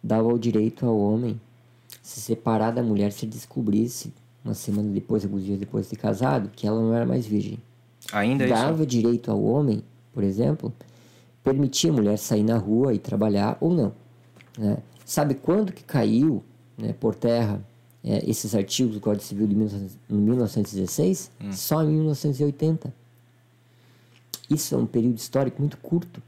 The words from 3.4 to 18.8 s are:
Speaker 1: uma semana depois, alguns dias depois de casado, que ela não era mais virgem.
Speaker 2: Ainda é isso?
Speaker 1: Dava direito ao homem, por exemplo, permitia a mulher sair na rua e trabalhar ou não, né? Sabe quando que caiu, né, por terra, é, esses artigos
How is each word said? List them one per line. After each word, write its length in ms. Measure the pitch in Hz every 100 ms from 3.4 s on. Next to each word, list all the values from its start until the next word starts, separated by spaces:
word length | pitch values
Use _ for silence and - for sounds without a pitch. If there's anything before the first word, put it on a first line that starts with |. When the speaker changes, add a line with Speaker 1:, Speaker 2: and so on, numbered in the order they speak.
| - - 110 107 120 - 110 - _ _
Speaker 1:
uma 120 | - 110
semana 340 | - 101 104
depois, 340 | 98 - 107
alguns 200 | 98 101
dias 160 | 95 101
depois 300 | 101 110 101
de 60 | 104
casado, 540 | 107 101 131 135 101 -
que 120 | 104
ela 140 | 110
não 120 | 113
era 120 | 117 117
mais 200 | 123 110
virgem. 340 | 104 - - - _ _ _ -
Speaker 2:
Ainda 320 | 104 104 135
é 40 | 131
isso? 80 | 113
Speaker 1:
Dava 280 | 131 160 151
direito 460 | 120 113 117 117
ao 100 | 101
homem, 400 | 107 127 143 107 - - _
por 120 | -
exemplo, 500 | 101 98 131 151 - - - - - - - _
permitia 480 | - 135 143 - 165
a 20 |
mulher 240 | 147 101 104
sair 260 | - 107
na 140 | 107 117
rua 360 | 98 110 135
e 60 | 107
trabalhar 580 | - 101 107 101 104 -
ou 100 | 160
não, 200 | 175 107 - - - - - - -
né? 220 | 107 135 - - -
Sabe 300 | - 147 135
quando 360 | - 185 202
que 120 | -
caiu, 600 | - 143 107 113 156 117 - - - -
né, 180 | 110 110
por 140 | 113
terra, 480 | 107 120 117 110 101 98 - _ _
é, 240 | 113 104 -
esses 280 | 110 110 104
artigos 400 | 98 -